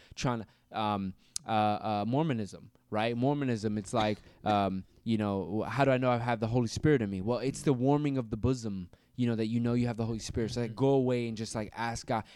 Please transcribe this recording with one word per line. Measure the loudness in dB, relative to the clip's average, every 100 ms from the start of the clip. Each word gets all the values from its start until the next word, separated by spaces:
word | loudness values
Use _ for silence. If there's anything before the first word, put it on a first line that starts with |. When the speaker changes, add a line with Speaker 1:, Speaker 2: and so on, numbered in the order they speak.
| -12 -4
Speaker 1:
trying | -2 -2 -6 _ -10
to, | -2
um, | 0 0 -2 -6 _ -10 -2
uh, |
uh, | 0 2 0 -2 -2 0
Mormonism, | 0 0 -2 -6 -12 -20 _ -6
right? | -2 0 0
Mormonism, | 0 2 0 0 0 -2
it's | -2
like, | 0 0 -2 -8
<laughs> | -6 0
um, | 2 2 -2 -8 _
you | -2 0
know, | 2 -2 -2 -2 -2
"Wh-, |
how | 2 4
do |
I | 4
know | 2
I | 2
have | 0 0
the | 2
Holy | 2 0
Spirit | 0 2 4
in | 2
me?" | -2
Well, | -2 -2
it's | -2 -2
the | 0
warming | 2 4 2 2 -2
of | -4
the | -2
bosom, | 0 0 -2 -6 -8 -14 _ -2
you | 0
know, | 0
that | 0
you | 0
know | 0
you | 2 0
have | -2
the | -4
Holy | -4
Spirit. | -4 -2 -2
So, | -2
like, | -4
Speaker 2:
Mm-hmm. | 2
Speaker 1:
go | 4
away | 4 4 0 -2
and | -4
just, | -6 -6
like, | -6 -6
ask | -6 -4 -2
God, | -2 -4